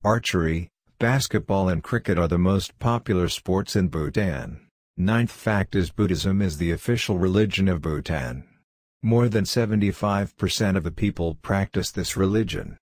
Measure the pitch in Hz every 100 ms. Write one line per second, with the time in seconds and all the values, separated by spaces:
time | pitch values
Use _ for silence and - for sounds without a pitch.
0 | 104 117 - 92 80 82 87 _ _ _
1 | 117 135 - 107 - 98 92 82 - 117
2 | - 87 85 87 90 98 - _ 120 117
3 | - 92 87 - - 95 101 104 92 80
4 | 73 110 95 69 60 76 _ _ _ -
5 | 92 113 117 - - 104 95 98 87 -
6 | 101 82 98 98 98 73 85 82 - 120
7 | - 92 92 95 107 92 95 87 80 76
8 | - 78 64 64 - _ _ _ _ _
9 | 113 117 120 107 92 - 110 107 101 -
10 | 104 101 98 _ 95 - 104 95 82 78
11 | 104 90 82 78 - 98 98 98 90 -
12 | 87 - 95 107 101 - - -